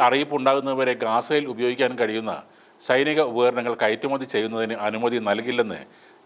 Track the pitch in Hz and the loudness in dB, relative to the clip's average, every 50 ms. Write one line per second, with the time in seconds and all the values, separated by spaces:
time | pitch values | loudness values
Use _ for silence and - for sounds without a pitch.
0 | 131 123 127 139 151 143 147 139 131 135 135 139 135 135 135 131 131 127 123 117 | 6 6 4 4 0 0 -2 0 2 2 2 2 0 -2 0 0 0 0 0 -2
1 | 120 110 110 117 120 - 156 147 147 135 120 110 123 120 123 135 131 123 127 120 | 0 0 0 0 0 0 0 -2 -2 -2 -6 -2 -2 -2 0 2 0 0 2 0
2 | 120 107 110 110 113 110 87 - - - - - - - _ _ - - 127 131 | -2 0 0 -4 -4 -4 -6 -8 -10 -16 -20 -20 -20 -20 _ _ -2 0 2 2
3 | 143 151 151 156 151 127 113 117 120 123 120 120 117 120 117 - 117 107 107 - | 2 2 2 2 2 2 2 2 2 2 2 2 -2 -2 -2 0 0 0 0 0
4 | - 135 135 135 135 - - 110 110 110 113 110 113 110 117 101 104 107 107 110 | -2 -4 -4 -4 -4 -4 -2 -2 -2 -2 -2 -4 -4 -4 -4 -4 -4 -4 -2 0
5 | 117 120 120 117 107 104 101 107 113 123 123 120 113 104 87 76 69 - - - | -2 0 0 0 0 0 -2 -2 -2 -4 0 0 0 -2 -2 -12 -12 -18 -20 -20
6 | - - - _ - | -20 -20 -20 _ -12